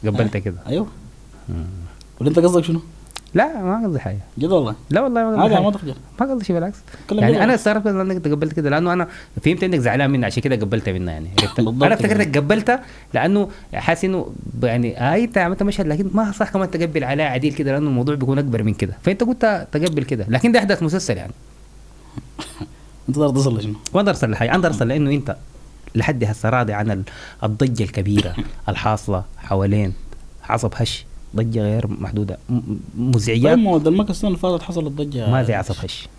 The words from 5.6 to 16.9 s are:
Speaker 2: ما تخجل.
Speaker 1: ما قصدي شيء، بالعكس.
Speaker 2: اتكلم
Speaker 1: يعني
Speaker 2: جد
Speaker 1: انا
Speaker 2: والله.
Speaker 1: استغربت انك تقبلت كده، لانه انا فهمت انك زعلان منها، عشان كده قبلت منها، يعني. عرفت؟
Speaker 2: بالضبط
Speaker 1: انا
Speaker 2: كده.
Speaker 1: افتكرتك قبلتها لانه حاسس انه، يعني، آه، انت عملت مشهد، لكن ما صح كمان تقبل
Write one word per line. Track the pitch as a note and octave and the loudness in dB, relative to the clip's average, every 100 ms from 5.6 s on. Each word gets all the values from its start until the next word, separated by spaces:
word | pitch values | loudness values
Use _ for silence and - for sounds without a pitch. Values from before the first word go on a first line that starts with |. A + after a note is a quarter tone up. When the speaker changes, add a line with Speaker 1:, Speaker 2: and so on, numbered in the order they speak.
Speaker 2:
ما | G3 | 2
تخجل. | G3 E3 B2+ - - | -2 -6 -10 -14 -4
Speaker 1:
ما | C4+ | -2
قصدي | C4 | -2
شيء، | F#3+ F3 | 0 -2
بالعكس. | F3 - - - | -2 -8 -16 -20
Speaker 2:
اتكلم | - G#3 | -4 2
Speaker 1:
يعني | G#3 | 4
Speaker 2:
جد | A3 | 4
Speaker 1:
انا | |
Speaker 2:
والله. | G#3+ | 4
Speaker 1:
استغربت | A#3+ G#3 A3 G#3 | 4 2 2 0
انك | G3 F#3+ F#3 | 0 0 -2
تقبلت | D#3 D3 D#3 | 0 0 0
كده، | D#3 C#3+ | 0 0
لانه | D3 F3 | 2 2
انا | F3+ F3 - - - | 0 -2 -6 -12 -2
فهمت | - F3 | 0 2
انك | F#3 F3 | 2 2
زعلان | A#2+ A#2 C#3 | 2 2 2
منها، | C3+ A2 | 2 0
عشان | B2 | 0
كده | C3+ B2 | 0 0
قبلت | G#2 A2+ - | 0 0 0
منها، | F#2 F2+ | -2 -4
يعني. | D#2 D#2+ - | -6 -4 -2
عرفت؟ | G2+ - | -2 0
Speaker 2:
بالضبط | A2+ B2 | 0 2
Speaker 1:
انا | D3 | 2
Speaker 2:
كده. | G#3+ G3+ | 4 2
Speaker 1:
افتكرتك | G#3 G3 C#3 | 2 2 2
قبلتها | C#3+ G#3+ G#3+ B3 - - - | 2 2 2 0 -2 -20 -4
لانه | B2 D3 G3+ G3 - - | 0 2 2 0 -6 -10
حاسس | - - E3 | -4 0 0
انه، | F#3+ F#3 - - - A#2 | 0 -2 -4 -8 -10 -2
يعني، | A#2+ A#2 A#2+ - | 0 2 0 0
آه، | B2 F3+ | 0 2
انت | A#3 G#3 | 2 2
عملت | F3 F#3+ | 0 0
مشهد، | G3+ - F3 | 0 0 -2
لكن | D3+ G3 | 0 0
ما | G#3 G#3+ | 0 0
صح | G3+ G#3+ | 0 -2
كمان | G3 F#3+ | 0 -2
تقبل | E3+ E3+ | -2 -2